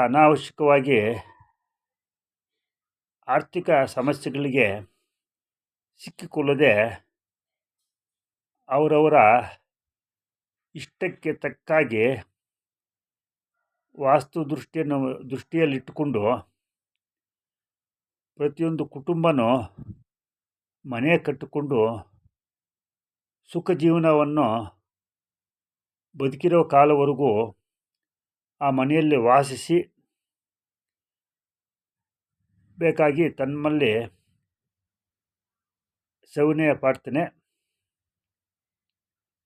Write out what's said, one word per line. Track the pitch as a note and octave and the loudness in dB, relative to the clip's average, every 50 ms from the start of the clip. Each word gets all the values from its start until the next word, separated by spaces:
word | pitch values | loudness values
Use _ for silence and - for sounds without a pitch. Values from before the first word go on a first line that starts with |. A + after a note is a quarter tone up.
| B2+ | 4
ಅನಾವಶ್ಯಕವಾಗಿ | A#2+ B2+ D3 D#3 D3+ D3+ C3+ C#3 - - - D3+ D3 C#3+ C#3+ B2+ C#3+ C3+ A2 G#2 A2 A#2 G2+ - - _ _ _ _ _ _ _ _ _ _ _ _ _ _ _ _ _ _ _ _ _ _ _ _ _ _ _ _ _ _ _ _ _ _ _ _ _ _ _ | 4 4 6 6 6 6 2 -2 -6 -6 0 2 4 4 4 4 2 2 2 2 0 -4 -6 -10 -18 _ _ _ _ _ _ _ _ _ _ _ _ _ _ _ _ _ _ _ _ _ _ _ _ _ _ _ _ _ _ _ _ _ _ _ _ _ _ _
ಆರ್ಥಿಕ | B2+ C3 D3+ D3+ - - F3+ F3 - D#3+ C#3 C3+ | -2 -2 -2 -2 -4 -8 -6 0 2 2 2 2
ಸಮಸ್ಯೆಗಳಿಗೆ | B2 - C3+ B2 C#3+ C#3+ C#3+ - D3 B2 C#3 C#3+ C#3+ B2+ C3+ A#2 G2+ G2 G#2+ G2+ - _ _ _ _ _ _ _ _ _ _ _ _ _ _ _ _ _ _ _ _ _ _ | 0 -2 -4 -4 -4 -4 -4 -6 -8 -6 -6 -4 -2 0 0 0 0 -2 -6 -12 -16 _ _ _ _ _ _ _ _ _ _ _ _ _ _ _ _ _ _ _ _ _ _
ಸಿಕ್ಕಿಕೊಳ್ಳದೆ | - - - - - - - D#3 C#3+ C3+ C#3 C3 D3+ C3 G#2 G#2 A2 A2+ G2+ - _ _ _ _ _ _ _ _ _ _ _ _ _ _ _ _ _ _ _ _ _ _ _ _ _ _ _ _ _ _ _ _ _ - | -20 -20 -20 -18 -16 -10 -6 -4 -2 -2 0 2 4 4 4 2 0 -2 -6 -12 _ _ _ _ _ _ _ _ _ _ _ _ _ _ _ _ _ _ _ _ _ _ _ _ _ _ _ _ _ _ _ _ _ -4
ಅವರವರ | C3 C#3+ D#3 D3+ D3+ D3+ D#3 D3+ D3+ C#3 A2 G#2 A#2 B2 A2 F#2 - _ _ _ _ _ _ _ _ _ _ _ _ _ _ _ _ _ _ _ _ _ _ _ - | -2 0 2 2 2 4 4 4 6 6 6 6 6 4 0 -4 -14 _ _ _ _ _ _ _ _ _ _ _ _ _ _ _ _ _ _ _ _ _ _ _ -18
ಇಷ್ಟಕ್ಕೆ | D#3 - - _ - G3 F3+ F3+ - - D#3+ D3 | -18 -18 -16 _ -6 -6 -6 -6 -6 -6 -6 -6
ತಕ್ಕಾಗೆ | - - C#3+ B2 _ _ - D#3+ D#3 D3+ A#2+ A2+ G#2+ A2 B2+ C3+ A2 - _ _ _ _ _ _ _ _ _ _ _ _ _ _ _ _ _ _ _ _ _ _ _ _ _ _ _ _ _ _ _ _ _ _ | -4 -6 -10 -10 _ _ 0 0 0 0 0 0 0 0 0 0 -4 -10 _ _ _ _ _ _ _ _ _ _ _ _ _ _ _ _ _ _ _ _ _ _ _ _ _ _ _ _ _ _ _ _ _ _
ವಾಸ್ತು | - C#3+ C3+ C#3 D3 C#3 - - E3+ D#3 C#3 | -4 0 2 2 2 0 -2 -8 -8 -6 -6
ದೃಷ್ಟಿಯನ್ನು | D3+ C3+ - - - D#3+ D#3 D3 C#3+ C#3 C3+ C3 B2+ - - B2 | -6 -10 -10 -8 -6 -6 -4 -2 -2 -4 -4 -4 -6 -8 -12 -12
ದೃಷ್ಟಿಯಲ್ಲಿಟ್ಟುಕೊಂಡು | C3+ B2 - _ - E3 D#3+ D3 C3+ C3 - - - - D3+ C#3+ B2 G#2+ G2+ A2 B2 G#2+ - _ _ _ _ _ _ _ _ _ _ _ _ _ _ _ _ _ _ _ _ _ _ _ _ _ _ _ _ _ _ _ _ _ _ _ _ _ _ - | -12 -12 -10 _ -6 -6 -4 -4 -6 -8 -10 -10 -8 -6 -6 -4 -4 -2 -2 -2 -4 -4 -8 _ _ _ _ _ _ _ _ _ _ _ _ _ _ _ _ _ _ _ _ _ _ _ _ _ _ _ _ _ _ _ _ _ _ _ _ _ _ -6
ಪ್ರತಿಯೊಂದು | D3 D3 C#3+ - E3 E3 E3 D3 D3 | -6 -6 -4 -4 -4 -4 -4 -4 -6
ಕುಟುಂಬನೂ | - - C#3+ C3+ - F3 E3 D#3+ E3+ D#3 C3 A2+ A#2 B2+ B2+ A2 - _ - - - - - _ _ _ _ _ _ _ _ _ _ _ _ _ _ _ _ - | -8 -12 -10 -6 -6 -2 0 0 0 2 2 2 2 0 0 -2 -6 _ -18 -20 -18 -20 -20 _ _ _ _ _ _ _ _ _ _ _ _ _ _ _ _ -14
ಮನೆ | C#3 B2 A#2 B2+ D#3 F3 | -10 -8 -4 0 0 0
ಕಟ್ಟಿಕೊಂಡು | E3 - D3+ C#3+ - - - - D3 D3 C#3 B2+ A2+ G#2+ A2+ A#2 G2+ F2+ _ _ _ _ _ _ _ _ _ _ _ _ _ _ _ _ _ _ _ _ _ _ _ _ _ _ _ _ - | 0 0 -2 -8 -8 -8 -10 -8 -6 -4 -2 0 0 0 0 -2 -6 -14 _ _ _ _ _ _ _ _ _ _ _ _ _ _ _ _ _ _ _ _ _ _ _ _ _ _ _ _ -10
ಸುಖ | - F3 E3+ - | -8 -6 -2 -2
ಜೀವನವನ್ನು | F#3+ C3 D#3 E3 E3 E3+ D#3+ D#3+ D#3 D3 D3 D3 D3+ D3+ C#3 A2 A2 A#2 A2 F2+ - _ _ _ _ _ _ _ _ _ _ _ _ _ _ _ _ _ _ _ _ _ _ _ _ _ _ _ - | -2 2 2 2 2 4 2 2 2 2 2 0 0 0 0 0 0 -4 -6 -10 -16 _ _ _ _ _ _ _ _ _ _ _ _ _ _ _ _ _ _ _ _ _ _ _ _ _ _ _ -10
ಬದುಕಿರೋ | C#3+ C3+ C3+ C3+ - - F3 E3+ E3+ D#3+ | -6 -6 -6 -4 -2 -2 2 2 2 2
ಕಾಲವರೆಗೂ | E3 D3 C#3 D3 D3+ D3+ C#3+ C#3+ C#3 C#3+ A#2+ C#3+ B2+ G#2 G#2 A2+ A2 - _ _ _ _ _ _ _ _ _ _ _ _ _ _ _ _ _ _ _ _ - | 4 4 4 4 4 4 2 2 0 0 0 0 0 0 0 -2 -4 -8 _ _ _ _ _ _ _ _ _ _ _ _ _ _ _ _ _ _ _ _ -4
ಆ | D3 C#3 | -2 -2
ಮನೆಯಲ್ಲಿ | C3 C3 C3 C#3 D3+ D#3+ D#3 D3+ D3 | 0 0 0 0 0 0 2 2 2
ವಾಸಿಸಿ | C3 A2+ A#2+ B2 C#3+ C#3 C3 C3 A#2 - - E3 F3 - - _ _ _ _ _ _ _ _ _ _ _ _ _ _ _ _ _ _ _ _ _ _ _ _ _ _ _ _ _ _ _ _ _ _ _ _ _ _ _ _ _ _ _ _ _ _ _ _ _ _ _ _ _ _ _ _ _ | 2 4 4 4 4 2 0 -6 -10 -4 -2 -2 -2 -2 -4 _ _ _ _ _ _ _ _ _ _ _ _ _ _ _ _ _ _ _ _ _ _ _ _ _ _ _ _ _ _ _ _ _ _ _ _ _ _ _ _ _ _ _ _ _ _ _ _ _ _ _ _ _ _ _ _ _
ಬೇಕಾಗಿ | - E3+ D#3+ D#3 D#3+ D#3 D3+ C#3+ D3+ E3 D3 | -4 -2 -2 0 0 0 0 0 0 -2 -2
ತಮ್ಮಲ್ಲಿ | - - C3+ C3+ C#3+ D3 D3 D3+ D3+ D3+ C#3+ A2+ G#2+ A2+ A#2 A2 _ _ _ _ _ _ _ _ _ _ _ _ _ _ _ _ _ _ _ _ _ _ _ _ _ _ _ _ _ _ _ _ _ _ _ _ _ _ _ _ _ _ _ _ - | -2 -4 -6 -6 -6 -4 -4 -2 0 0 0 0 0 -2 -4 -8 _ _ _ _ _ _ _ _ _ _ _ _ _ _ _ _ _ _ _ _ _ _ _ _ _ _ _ _ _ _ _ _ _ _ _ _ _ _ _ _ _ _ _ _ -4
ಸವಿನಯ | D3 D3 D#3 D#3 D3+ D#3+ D3+ C3+ | -2 0 0 0 0 0 0 0
ಪ್ರಾರ್ಥನೆ. | - - C3+ C3+ - - - D#3+ D3+ E3+ B2+ - _ _ _ _ _ _ _ _ _ _ _ _ _ _ _ _ _ _ _ _ _ _ _ _ _ _ _ _ _ _ _ _ _ _ _ _ _ _ _ _ _ _ | 0 0 -2 -2 -2 -6 -8 -6 -6 -6 -6 -10 _ _ _ _ _ _ _ _ _ _ _ _ _ _ _ _ _ _ _ _ _ _ _ _ _ _ _ _ _ _ _ _ _ _ _ _ _ _ _ _ _ _